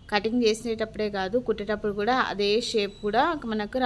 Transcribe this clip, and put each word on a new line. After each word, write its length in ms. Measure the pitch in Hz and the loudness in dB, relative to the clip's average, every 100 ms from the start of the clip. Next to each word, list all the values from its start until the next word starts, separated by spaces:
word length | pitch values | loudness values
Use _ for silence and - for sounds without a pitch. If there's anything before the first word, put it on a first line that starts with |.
| - | -2
కటింగ్ 300 | 214 220 247 226 | 0 2 2 2
చేసేటప్పుడే 600 | 226 240 226 220 214 214 202 | 2 -2 -4 -4 -2 -2 -2
కాదు, 180 | 185 240 247 | 0 0 0
కుట్టేటప్పుడు 480 | 214 202 208 214 202 | -4 -2 -2 -2 0
కూడా 160 | 208 254 214 | 2 2 0
అదే 180 | 190 202 214 247 | 0 2 2 2
షేప్ 260 | 226 202 - 208 | 0 0 -2 0
కూడా 160 | 220 320 311 233 | 2 2 0 -2
మనకు 260 | 214 208 254 | -4 -2 2